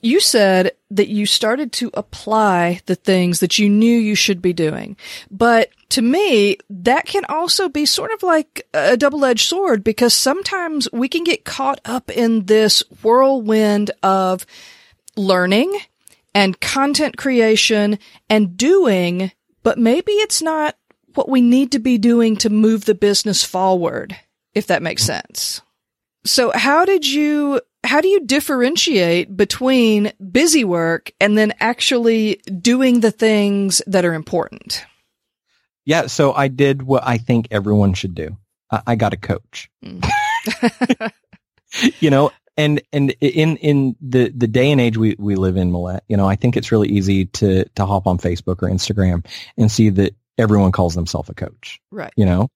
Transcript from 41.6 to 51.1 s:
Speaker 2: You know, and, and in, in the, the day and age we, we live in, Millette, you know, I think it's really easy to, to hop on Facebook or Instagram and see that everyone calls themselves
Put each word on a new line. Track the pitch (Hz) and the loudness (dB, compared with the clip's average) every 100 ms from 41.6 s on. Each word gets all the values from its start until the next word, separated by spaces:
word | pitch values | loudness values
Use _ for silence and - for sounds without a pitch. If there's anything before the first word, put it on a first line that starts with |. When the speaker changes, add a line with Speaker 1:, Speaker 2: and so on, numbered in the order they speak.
| _ - 240 - | _ -2 -2 0
Speaker 2:
You | 160 | 2
know, | 139 147 - _ - | 4 2 -2 _ -4
and, | 151 147 - | -2 -2 -4
and | 147 139 - | -2 -2 0
in, | 143 160 156 151 | -2 2 0 0
in | 151 143 135 120 | 0 2 0 -4
the, | 139 127 120 | -2 0 0
the | 139 117 | 0 -2
day | 110 131 | 2 2
and | 143 | 2
age | 120 113 | 2 0
we, | 110 - | -2 -2
we | 101 98 | -4 -2
live | 95 92 | 0 0
in, | 90 | -2
Millette, | 87 90 92 _ | -2 -6 -8 _
you | 101 | 0
know, | 98 | 2
I | 98 | 2
think | 127 120 | 0 -2
it's | 117 | 0
really | 113 104 | 0 2
easy | 101 95 98 95 | 0 0 0 -2
to, | - 104 95 92 | -2 0 0 -2
to | - 95 | -2 0
hop | 98 95 | 0 0
on | 90 | -2
Facebook | 90 87 - 90 | -2 -6 -6 -4
or | 92 | -2
Instagram | 92 - 104 92 87 82 - - - | -4 -4 0 0 0 -6 -16 -18 0
and | 110 | 0
see | - 110 | 2 2
that | 95 101 - _ - | 2 0 -2 _ -2
everyone | 113 104 95 | 2 4 4
calls | 92 90 | 2 0
themselves | 82 85 | -2 -6